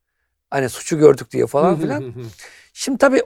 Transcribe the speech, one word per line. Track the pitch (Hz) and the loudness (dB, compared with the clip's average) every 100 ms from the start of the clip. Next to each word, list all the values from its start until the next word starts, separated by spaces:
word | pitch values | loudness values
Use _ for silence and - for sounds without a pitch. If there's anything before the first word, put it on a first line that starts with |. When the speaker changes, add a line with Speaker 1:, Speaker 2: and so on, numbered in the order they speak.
| _ _ _ _ _ | _ _ _ _ _
Speaker 1:
Hani | 139 127 | -4 -4
suçu | - - 156 | -6 -6 4
gördük | 151 135 123 | 6 6 0
diye" | - 120 | -4 -2
falan | 139 170 | 0 0
Speaker 2:
Hı | 156 | 0
hı | |
Speaker 1:
filan. | 160 - | -2 -6
Speaker 2:
hı | 131 | -8
hı. | 120 113 - - - _ | -12 -16 -18 -20 -20 _
Speaker 1:
Şimdi | - - 269 | -12 -8 0
tabii | 277 262 | 2 2